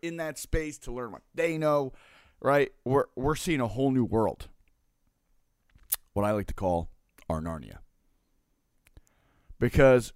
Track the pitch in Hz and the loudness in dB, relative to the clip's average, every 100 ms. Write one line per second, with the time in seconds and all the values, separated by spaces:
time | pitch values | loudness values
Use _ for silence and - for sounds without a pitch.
0 | 170 165 156 143 - 160 151 139 - 120 | -8 -6 -8 -10 -6 -4 -4 -10 -10 -8
1 | 117 82 _ - 170 160 151 147 135 - | -8 -12 _ -2 -2 0 2 2 -2 -8
2 | - - _ - 131 143 - _ 123 139 | -20 -20 _ -4 2 2 2 _ 0 0
3 | - - 139 151 185 147 117 113 135 131 | 0 -4 -4 -2 -2 0 -2 0 0 2
4 | 113 110 101 - - - _ _ _ _ | 2 2 0 -2 -14 -20 _ _ _ _
5 | _ _ _ _ _ _ _ - - - | _ _ _ _ _ _ _ -14 -6 -6
6 | _ 101 104 107 95 - 92 85 82 - | _ -2 -2 -2 -4 -4 -2 -2 -4 -14
7 | _ _ - 80 82 80 55 - - _ | _ _ -8 -6 -6 -10 -14 -20 -20 _
8 | _ _ _ _ _ _ _ _ _ - | _ _ _ _ _ _ _ _ _ -20
9 | _ _ _ _ - - 120 - 135 127 | _ _ _ _ -14 -2 2 6 8 8
10 | 117 | 2